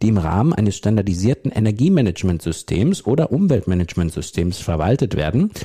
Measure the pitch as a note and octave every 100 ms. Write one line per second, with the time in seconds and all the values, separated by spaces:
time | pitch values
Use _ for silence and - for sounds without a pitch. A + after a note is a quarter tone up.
0 | G#2+ G#2 E2 F2+ C#3+ - G#2+ - - A2
1 | G2 F2 G#2 C#3+ C3+ - G#2+ G#2 D3+ F#3
2 | A2 E2 F#2+ E2 E2+ D#2+ - D#2+ C3+ G3
3 | - C#3+ D#3+ C3+ G3 D3+ - F2+ F2 -
4 | E2 D#2 - - F2 F2+ - D#2+ E2+ C3+
5 | A2+ - D2+ G#2+ G#3 -